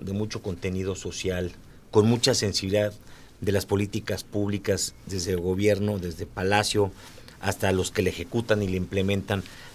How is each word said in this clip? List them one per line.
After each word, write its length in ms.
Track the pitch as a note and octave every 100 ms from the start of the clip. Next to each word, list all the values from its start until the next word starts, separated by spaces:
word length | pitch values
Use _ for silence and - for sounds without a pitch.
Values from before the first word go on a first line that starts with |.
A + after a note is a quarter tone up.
de 100 | F#2
mucho 300 | G2+ G#2+ A2
contenido 520 | G#2 F2 F#2+ F#2 F#2+ F#2
social, 580 | F#2 - F#2 F2+ F2+ - - - -
con 160 | G#2+ A2
mucha 280 | A#2 C3 A#2
sensibilidad 580 | G#2 - G2 G#2 G#2 - - - - -
de 100 | -
las 140 | G2 -
políticas 580 | G2+ G2+ A2 - F#2+
públicas, 720 | - G#2 G2+ G2+ G#2 F#2+ - - -
desde 240 | F#2+ F#2
el 100 | F2+
gobierno, 560 | F2+ F#2 G#2 G2 G#2 G2+
desde 260 | F2 D#2+ F#2+
Palacio, 680 | - F#2+ G#2 G#2+ G#2 G2 - - - - -
hasta 300 | G2 - G2
los 200 | F#2+ F2+
que 100 | -
le 80 | F2+
ejecutan 500 | F2 E2 A#2 A#2 G#2
y 40 | G2
le 100 | F#2
implementan, 680 | E2+ G2 F#2+ G2 F#2+ G2 - - -